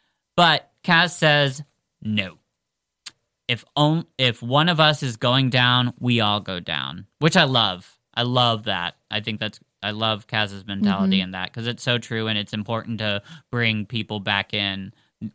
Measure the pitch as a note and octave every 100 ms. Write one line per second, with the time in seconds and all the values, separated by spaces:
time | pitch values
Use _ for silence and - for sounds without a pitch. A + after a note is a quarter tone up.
0 | _ _ _ - E3+ D3 - _ - E3+
1 | F3 - D#3 D3 C#3+ C3 D3 _ _ _
2 | G#2+ G#2+ F#2+ D#2+ _ _ _ _ _ _
3 | - - _ _ - A#2+ - - D3 E3
4 | - - B2+ A2+ A#2+ C#3 E3 D#3+ D#3 D3
5 | C3+ A2 B2 B2+ C3 B2+ B2 B2 B2 -
6 | B2 A#2+ G#2+ G#2 F#2+ F#2 - D2+ C2+ E2+
7 | - _ D#3 F#3 D3 B2+ G#2+ F2+ - _
8 | _ - A#2+ B2 A#2+ A2+ G#2+ F#2+ F2 -
9 | _ G#2+ G#2+ G#2+ G#2+ - _ _ G2+ G#2+
10 | A2 G#2+ - A2+ G#2 G2 G2+ G2 G#2 G2
11 | F#2+ F#2+ F#2 F#2 F2+ - A#2 A#2 - A#2+
12 | - A2+ A2 G#2+ G2+ A2 G#2+ A2+ A2 A2
13 | G#2+ G2+ - D#3+ _ A#2+ A#2 G#2+ G2+ A#2
14 | G#2 G#2+ G2 G2+ G2 G#2+ G2+ G2 F#2+ -
15 | _ _ A2